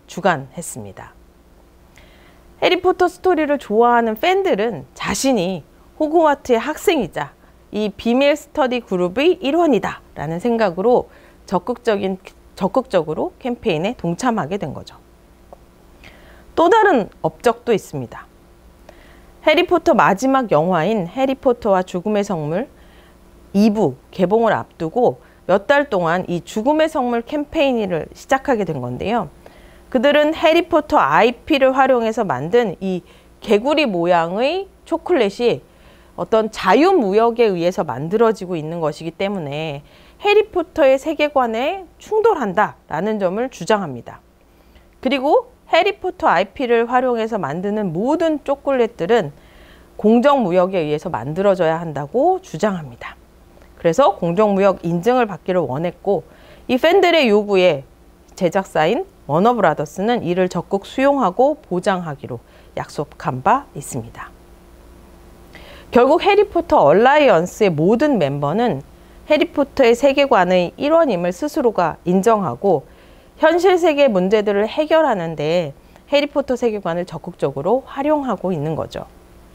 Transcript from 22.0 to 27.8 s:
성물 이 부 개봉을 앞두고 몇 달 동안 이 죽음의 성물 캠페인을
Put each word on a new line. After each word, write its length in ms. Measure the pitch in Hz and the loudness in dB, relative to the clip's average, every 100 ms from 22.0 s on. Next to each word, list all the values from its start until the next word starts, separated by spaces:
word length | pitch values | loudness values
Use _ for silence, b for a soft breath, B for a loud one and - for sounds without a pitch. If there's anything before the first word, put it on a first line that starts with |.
| 214 208 | -2 -2
성물 440 | 202 175 147 175 285 b b b b b - - - | -2 -4 -4 -6 -6 b b b b b -20 -20 -6
이 180 | 196 214 | 2 2
부 260 | 208 170 127 _ | 2 0 -2 _
개봉을 420 | - 180 220 226 | -4 0 2 2
앞두고 680 | 135 117 _ 160 233 226 123 b b - | 0 -4 _ -6 0 0 0 b b -2
몇 200 | 190 196 | -2 2
달 220 | 285 277 | 0 2
동안 360 | 190 165 175 - | -2 0 -2 -2
이 140 | 170 | -6
죽음의 480 | - - 226 302 320 | -6 -4 0 0 0
성물 320 | 311 247 233 | -2 -2 -4
캠페인을 840 | 233 302 294 320 277 240 | -4 -6 -6 -2 0 0